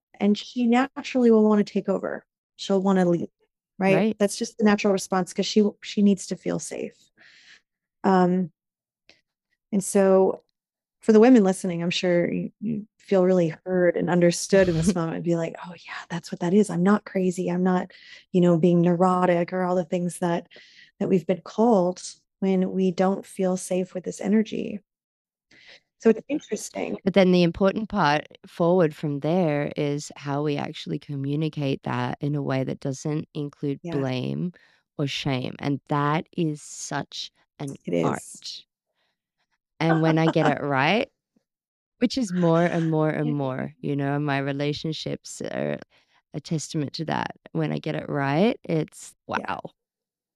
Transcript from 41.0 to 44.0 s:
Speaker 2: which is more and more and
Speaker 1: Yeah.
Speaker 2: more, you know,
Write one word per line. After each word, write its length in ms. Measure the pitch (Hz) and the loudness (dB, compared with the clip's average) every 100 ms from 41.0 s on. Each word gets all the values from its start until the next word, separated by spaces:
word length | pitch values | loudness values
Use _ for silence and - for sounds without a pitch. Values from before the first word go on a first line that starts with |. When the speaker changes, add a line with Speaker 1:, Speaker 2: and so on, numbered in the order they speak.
| - _ _ _ _ _ _ _ _ _ | -2 _ _ _ _ _ _ _ _ _
Speaker 2:
which 200 | 240 269 | -2 -2
is 140 | 208 | -4
more 320 | 180 165 165 | 0 2 4
and 260 | 175 170 165 | 2 0 0
more 200 | 156 156 | 0 0
and 180 | 147 151 | 0 -2
Speaker 1:
Yeah. 60 | |
Speaker 2:
more, 400 | 143 135 131 139 - | -2 -4 -6 -8 -8
you 160 | 143 | -6
know, 220 | 143 | -4